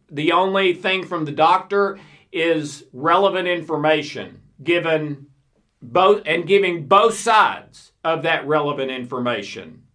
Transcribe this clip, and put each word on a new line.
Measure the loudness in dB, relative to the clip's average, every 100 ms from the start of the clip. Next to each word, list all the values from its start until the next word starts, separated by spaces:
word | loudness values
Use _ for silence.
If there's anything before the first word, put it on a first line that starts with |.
| _
the | -4 0
only | 2 2 2 0
thing | 0 -2 -4 -4
from | -6 -6
the |
doctor | 2 4 4 0 -2 -2 -4 -16 -20 _
is | -4 0 0 -4 -12 -18
relevant | -6 0 2 2 0 -2
information | -4 -4 -2 2 2 0 -10 -12 -16 _ _
given | -2 0 2 -2 -2 -10 -14 _ _ _ _ _
both, | -4 2 4 4 0
and | -4 2
giving | 2 2 -2 2
both | 4 4 0
sides | 2 4 4 0 -12 -20 -20 _
of | -4 -2
that | 0 -2 0
relevant | 0 0 -4 -6
information | -6 -8 -6 -4 -4 -6 -14 -16 -20 _